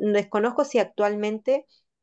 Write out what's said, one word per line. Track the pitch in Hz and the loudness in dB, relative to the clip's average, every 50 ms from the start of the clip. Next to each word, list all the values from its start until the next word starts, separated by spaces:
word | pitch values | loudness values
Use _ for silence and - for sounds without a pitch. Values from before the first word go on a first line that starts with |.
| 208 208 202 | 0 0 2
desconozco | 202 202 - - 208 214 247 240 294 285 | 0 0 0 0 0 0 0 0 0 -2
si | 294 - 226 | 2 0 0
actualmente | 190 - - - 208 208 208 208 208 214 220 214 - 254 269 311 - _ _ _ _ _ _ _ | 0 0 0 0 0 0 0 -2 -4 -4 -4 -4 -2 -2 -2 -2 -2 _ _ _ _ _ _ _